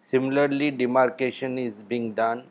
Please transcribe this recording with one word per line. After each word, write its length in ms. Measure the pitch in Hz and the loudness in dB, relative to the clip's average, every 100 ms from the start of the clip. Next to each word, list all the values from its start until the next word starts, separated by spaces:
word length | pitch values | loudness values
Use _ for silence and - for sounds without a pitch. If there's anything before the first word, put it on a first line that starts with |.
Similarly, 680 | - 131 131 139 143 139 147 | 0 0 2 2 2 2 0
demarcation 880 | 135 123 127 127 - 131 120 131 127 | 0 0 4 2 2 -4 -4 -6 -4
is 160 | 123 104 - | -6 -8 -6
being 180 | 120 117 | -4 -2
done 300 | 104 113 120 131 | 0 0 -2 -8